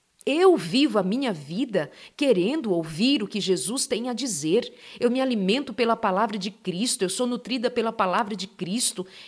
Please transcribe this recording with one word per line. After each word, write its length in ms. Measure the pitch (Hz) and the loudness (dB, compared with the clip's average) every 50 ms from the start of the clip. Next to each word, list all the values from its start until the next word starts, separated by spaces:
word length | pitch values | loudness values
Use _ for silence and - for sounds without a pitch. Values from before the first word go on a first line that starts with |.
| _ _ _ _ - | _ _ _ _ -2
Eu 320 | - 269 320 370 381 349 | 0 2 6 6 6 6
vivo 420 | 233 156 170 175 262 294 277 208 208 | 6 2 0 2 2 2 4 4 2
a 40 | 180 | 2
minha 300 | 185 214 262 285 240 185 | 2 0 0 0 -2 -4
vida 580 | 151 143 139 170 208 277 240 196 175 147 139 - - - - _ | -4 -6 -8 -4 -4 -4 0 0 -2 -2 -4 -8 -18 -20 -12 _
querendo 560 | - 294 277 226 185 170 220 294 320 240 214 180 | 0 4 4 4 4 4 2 0 0 0 0 0
ouvir 500 | 170 160 156 156 151 220 262 285 - 208 | 0 0 -2 -2 0 2 4 4 2 0
o 60 | 196 | -2
que 120 | - 208 | -4 -4
Jesus 460 | - 185 185 160 - 190 240 269 - | 0 0 0 0 0 -4 -4 -4 -4
tem 220 | - - 208 240 254 | -2 -2 -4 -4 -4
a 60 | 240 | -6
dizer. 580 | 214 262 254 190 147 147 156 175 233 - - - - - - - - | -4 -4 -4 -4 -2 0 2 2 2 0 -2 -8 -18 -20 -18 -8 -2
Eu 120 | - 240 | 0 0
me 100 | 240 262 | 2 2
alimento 540 | 262 262 240 208 190 185 214 277 294 - 208 | 0 0 0 0 2 2 2 0 0 -4 -2
pela 220 | - 233 226 226 | -2 0 0 0
palavra 420 | 226 226 202 185 190 226 214 214 214 | 0 0 0 0 2 0 0 -2 -4
de 120 | 180 214 | -6 -8
Cristo, 520 | 190 - - 185 170 180 233 247 - - 190 | -10 -10 -8 -6 -4 -2 -2 -2 -2 0 -2
eu 80 | 180 | -2
sou 160 | 185 - 247 | 0 0 -2
nutrida 440 | 247 247 240 247 214 247 254 220 233 | -2 -2 -4 -4 -4 -4 -2 -2 -2
pela 220 | 240 240 220 226 220 | 0 0 -2 -2 0
palavra 440 | 226 190 185 175 208 233 202 220 | 0 0 0 2 0 0 -2 -4
de 100 | 180 190 | -8 -8
Cristo 600 | - - - 180 165 196 254 - - - - 185 - - - - | -10 -10 -8 -6 -4 -2 -2 -2 -2 -4 -4 -10 -10 -12 -20 -14